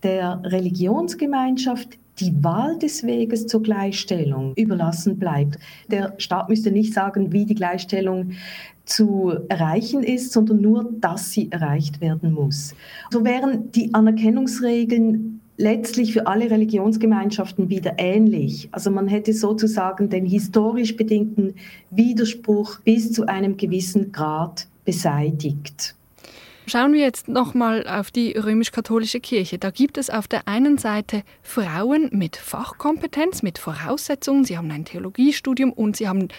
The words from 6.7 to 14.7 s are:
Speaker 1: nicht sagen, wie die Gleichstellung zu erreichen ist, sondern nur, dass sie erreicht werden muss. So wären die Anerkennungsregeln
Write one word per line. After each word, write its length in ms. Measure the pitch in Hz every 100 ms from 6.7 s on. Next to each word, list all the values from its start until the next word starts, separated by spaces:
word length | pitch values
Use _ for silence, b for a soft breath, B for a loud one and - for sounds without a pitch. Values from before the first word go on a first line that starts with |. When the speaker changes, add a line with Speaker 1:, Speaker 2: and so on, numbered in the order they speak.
Speaker 1:
nicht 240 | 196 214 -
sagen, 360 | 196 202 185
wie 140 | 190 208
die 80 |
Gleichstellung 800 | 214 180 185 185 190 190 185 185 185 B B B B -
zu 460 | - 214 196 185 160 -
erreichen 540 | 165 160 180 226 277
ist, 300 | 240 247 -
sondern 280 | 233 214 214
nur, 320 | 208 233 233 -
dass 300 | 175 170 -
sie 200 | - -
erreicht 500 | 170 156 147 147 -
werden 300 | 165 160 165
muss. 400 | 151 143 143 - B B B B
So 120 | 240
wären 480 | 226 247 269 226 -
die 200 | 226 226
Anerkennungsregeln 1500 | 220 220 220 220 254 262 220 247